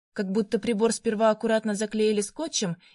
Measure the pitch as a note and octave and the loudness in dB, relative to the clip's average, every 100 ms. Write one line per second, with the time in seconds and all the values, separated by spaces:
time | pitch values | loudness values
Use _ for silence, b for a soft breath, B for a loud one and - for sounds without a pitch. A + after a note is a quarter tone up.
0 | _ - F#3+ G3+ A3 A3 A#3 G#3 A#3 A3+ | _ -6 -2 0 0 -2 0 0 0 0
1 | A#3 G#3 A3 G#3+ A3+ A3 A3 G3+ G#3+ G#3+ | -2 2 2 2 2 0 0 -2 -2 0
2 | G#3+ G#3 G3+ - D#4+ - G3 E3 b | 2 2 -2 -6 -6 -2 -2 -4 b